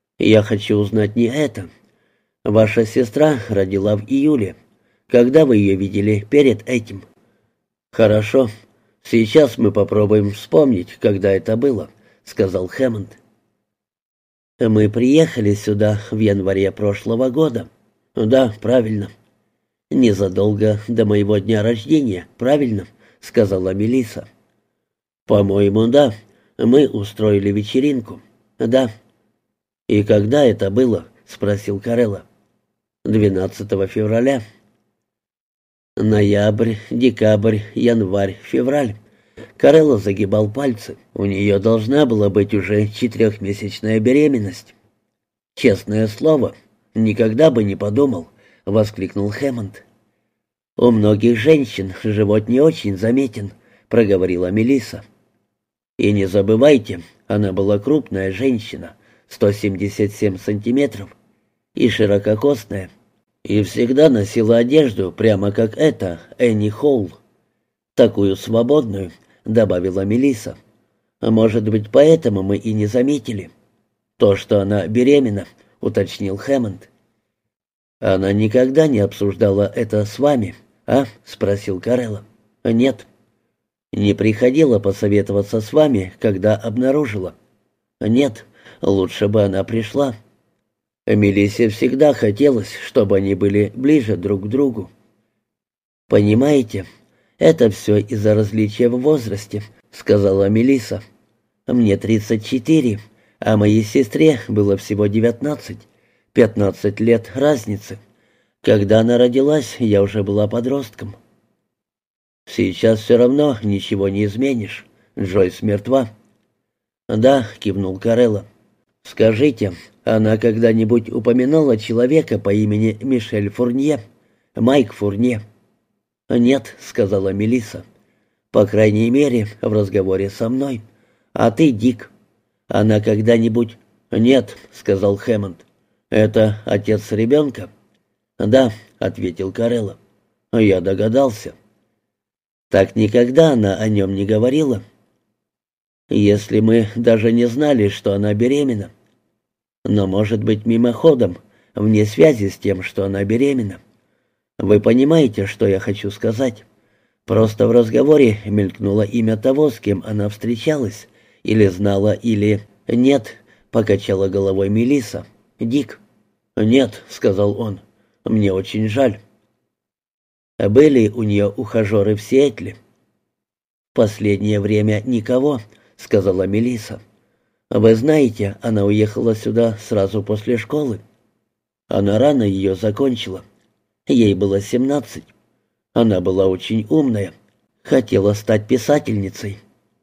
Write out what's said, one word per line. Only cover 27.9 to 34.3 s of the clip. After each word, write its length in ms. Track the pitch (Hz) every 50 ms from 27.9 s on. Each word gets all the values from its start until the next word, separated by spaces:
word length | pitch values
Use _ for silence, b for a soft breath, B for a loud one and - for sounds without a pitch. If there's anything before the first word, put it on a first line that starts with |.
| 143 127 113 - 98 - - _ _ _ _ _ _ _
"Да". 340 | 120 117 120 131 131 117 104 - _ _ _ _ _ _ _ _ _ _ _ _ _ _ _ _ _ -
"И 140 | - 104 104
когда 420 | 104 113 107 101 107 127 147 143
это 240 | 120 104 - 104 98
было?" — 360 | 98 113 131 123 107 87 82 - _ _ _
спросил 540 | _ - - - 101 104 101 - - 101 98
Карелла. 440 | 101 117 117 120 120 107 101 90 - _ _ _ _ _ _ _ _ _ _ _ _ _ _ _ _
"Двенадцатого 840 | - 107 110 104 101 95 92 92 95 - - 104 104 104 95 98 95
февраля". 560 | - 107 107 104 110 117 123 135